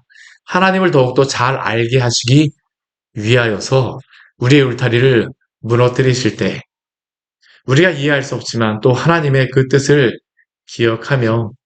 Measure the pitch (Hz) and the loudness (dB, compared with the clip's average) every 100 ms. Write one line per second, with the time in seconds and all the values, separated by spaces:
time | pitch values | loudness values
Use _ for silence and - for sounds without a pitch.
0 | - - - _ - 180 190 185 185 160 | -8 -20 -20 _ -6 0 0 2 2 2
1 | 123 139 135 - 123 135 101 113 117 127 | 2 2 0 0 -2 -2 -4 -2 0 0
2 | 120 120 120 143 151 - _ _ _ _ | 0 -2 2 2 2 -2 _ _ _ _
3 | _ - 104 123 117 98 - 135 113 - | _ -8 0 0 0 -2 -2 -2 -2 -6
4 | - _ _ - 123 147 131 117 127 117 | -14 _ _ -6 2 4 2 0 -2 0
5 | 135 117 - - _ _ 110 120 123 123 | 2 2 0 -8 _ _ -2 0 2 0
6 | 131 123 110 - 95 - - _ _ _ | 0 0 -2 -2 -4 -6 -12 _ _ _
7 | _ _ _ _ _ _ - 131 185 147 | _ _ _ _ _ _ -2 2 2 0
8 | 147 139 135 123 - 117 110 110 131 120 | -2 -2 -4 -8 -6 -4 -2 0 0 2
9 | 151 170 147 135 127 139 131 139 135 147 | 2 0 2 0 0 0 2 0 2 2
10 | 120 - _ _ _ _ - - 117 113 | 2 -2 _ _ _ _ -14 -2 -2 -2
11 | - 135 113 113 110 - | -4 -2 0 -2 -4 -10